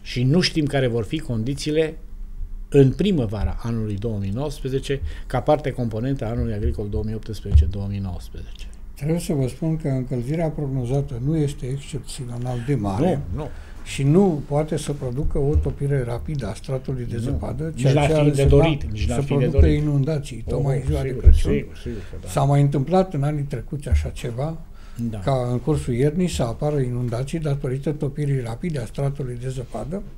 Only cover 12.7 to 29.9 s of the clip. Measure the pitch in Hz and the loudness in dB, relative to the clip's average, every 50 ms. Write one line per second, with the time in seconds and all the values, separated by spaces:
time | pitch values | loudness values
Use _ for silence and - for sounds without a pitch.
12.7 | 143 117 101 101 98 104 151 185 160 139 - 90 90 143 156 - - - - - | -2 0 0 -2 0 2 2 2 2 0 -2 -6 -6 -6 -6 -8 -10 -12 -14 -14
13.7 | - - - - - - 135 139 151 185 202 190 160 143 - - 143 147 156 151 | -14 -14 -12 -10 -4 0 2 6 6 6 6 6 2 0 -4 -2 -2 -2 0 0
14.7 | 175 143 - - 143 139 - 123 120 135 160 - - 156 139 143 151 151 - 143 | -4 -4 -4 -4 -6 -4 -4 -4 -4 -2 -2 0 2 2 2 2 2 2 2 0
15.7 | - - 143 139 143 135 123 117 120 117 - - 160 135 113 95 - - - - | -2 -2 -2 0 0 0 0 -2 -4 -6 -6 -6 -6 -4 -4 -6 -6 -8 -6 -6
16.7 | 135 131 135 - 135 123 120 113 117 117 107 139 139 139 - - 110 131 160 160 | -6 -4 -4 -4 -6 -4 -4 -4 -4 -4 -2 -2 -2 -2 -4 -4 -4 -4 -6 -6
17.7 | - 113 131 139 139 151 143 143 156 151 147 147 - 139 139 123 139 143 160 165 | -4 2 4 4 4 4 4 4 4 6 4 4 4 6 6 8 8 8 8 6
18.7 | 147 - - - 107 107 - - 120 117 139 - 147 143 127 120 - 139 - 160 | 4 0 -2 -4 -2 0 0 2 2 0 0 2 2 2 2 4 8 8 8 8
19.7 | 151 147 151 151 143 143 131 151 160 143 - - 127 113 113 - 117 139 139 143 | 8 4 2 2 2 2 2 2 0 -2 -4 -6 -10 -8 -6 -4 -2 0 0 0
20.7 | 135 139 131 139 151 139 135 135 131 120 - - - - - - 143 143 - - | 0 0 0 0 0 0 0 -2 -4 6 10 10 10 10 8 4 2 2 0 -6
21.7 | - - - 120 117 101 90 - - 82 - - - 147 139 139 143 143 143 143 | -12 -10 -8 -8 -8 -8 -10 -10 -12 -10 -10 -4 0 2 4 4 6 6 6 4
22.7 | 143 147 131 160 175 190 190 190 - 143 139 147 151 143 143 139 - 117 110 - | 4 0 0 4 4 2 2 2 0 -2 -2 0 -2 -2 -4 -4 -6 -8 -6 -8
23.7 | 156 143 - 123 120 - - 123 - - - 120 113 120 139 160 165 156 - - | -8 -8 0 2 2 2 2 0 -6 -6 -8 -6 -4 -4 -4 -4 -4 -8 -12 -14
24.7 | - - - - - - 117 117 104 101 92 143 139 127 123 120 123 120 123 156 | -16 -16 -16 -14 -8 -6 -6 -4 -4 -4 -2 0 0 0 0 0 -2 0 0 0
25.7 | 151 143 143 - 120 117 139 147 151 185 180 170 - - 135 117 117 - 147 151 | 0 0 0 -2 0 2 2 2 2 2 0 0 0 -2 -2 -2 -2 -2 -2 0
26.7 | 151 143 131 123 123 120 123 120 113 117 135 139 - 165 156 151 139 139 - 135 | 0 0 0 0 -2 -2 -2 -2 -2 -2 -4 -4 -4 -4 -2 -2 -2 -2 -2 -4
27.7 | 127 135 139 165 147 143 160 131 - - 147 143 139 135 120 110 117 - - 180 | -4 -2 -2 -4 -4 -2 -4 -4 -4 -2 -2 0 0 -2 -2 -4 -6 -6 -4 -4
28.7 | 156 135 110 104 - - 139 139 139 - 139 123 123 120 123 131 127 127 117 - | -4 -4 -6 -6 -4 -2 -2 -2 -2 -4 -6 -6 -6 -6 -6 -6 -6 -6 -8 -8
29.7 | - - - 135 | -8 -8 -6 -6